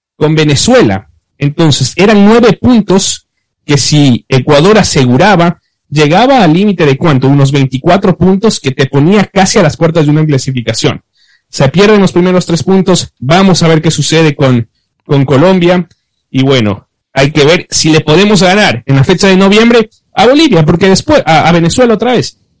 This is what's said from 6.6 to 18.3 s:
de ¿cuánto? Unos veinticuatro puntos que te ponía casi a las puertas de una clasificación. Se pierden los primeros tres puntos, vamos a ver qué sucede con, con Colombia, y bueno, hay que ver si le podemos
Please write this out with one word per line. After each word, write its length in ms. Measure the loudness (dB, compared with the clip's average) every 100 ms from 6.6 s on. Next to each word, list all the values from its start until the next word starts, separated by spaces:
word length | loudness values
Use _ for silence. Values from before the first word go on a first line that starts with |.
| 0 0
de 140 | 0 0
¿cuánto? 300 | 0 0 0
Unos 220 | 2 0
veinticuatro 640 | 0 -2 -2 -2 0 0 0
puntos 420 | 0 0 -2 -2
que 120 | -6
te 120 | -4
ponía 400 | -4 0 0 0
casi 340 | -2 -2 -2 0
a 40 |
las 160 | -2 -2
puertas 260 | -2 0
de 60 | 0
una 160 | 0 0
clasificación. 760 | -2 -4 -8 -6 -4 -4 -6 _ _ _ _ _
Se 180 | -4 -2
pierden 320 | 0 2 2
los 100 | 0
primeros 320 | 0 0 -2
tres 180 | -2 -4
puntos, 520 | 0 0 0 -2 -4 _
vamos 440 | -2 0 2 2
a 60 | 0
ver 120 | 0
qué 100 | 0
sucede 460 | -4 -2 0 0 0
con, 320 | 0 -2 -4 _ _ _ -4
con 180 | -2
Colombia, 640 | 0 2 2 2 0 0 -4 _ _ _ _
y 120 | -4
bueno, 460 | 0 0 -2 -6 -12 _ _
hay 160 | -4 -2
que 160 | 0 0
ver 200 | 0 -4
si 180 | -6 -2
le 120 | -2
podemos 420 | 0 0 2